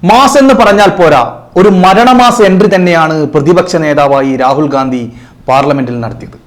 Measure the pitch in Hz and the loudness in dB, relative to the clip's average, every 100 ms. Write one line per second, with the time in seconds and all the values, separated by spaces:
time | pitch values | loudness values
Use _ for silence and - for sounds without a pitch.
0 | 175 226 254 294 269 233 220 202 202 - | 0 2 2 2 2 2 2 2 0 2
1 | 165 143 120 - - - 202 185 185 190 | 2 2 -2 -8 -8 0 2 2 2 2
2 | 240 247 247 240 202 185 202 185 180 165 | 2 4 2 2 2 2 0 0 0 0
3 | 160 160 147 156 143 175 175 170 156 147 | -2 -2 -2 -2 0 0 0 -4 -2 0
4 | 143 139 135 131 131 135 151 135 131 127 | 0 0 -2 -2 -2 -2 -2 -2 -4 -6
5 | 117 117 - - - 131 139 139 127 120 | -8 -16 -20 -20 -2 -2 0 -2 -4 -8
6 | 113 117 - - | -10 -12 -18 -20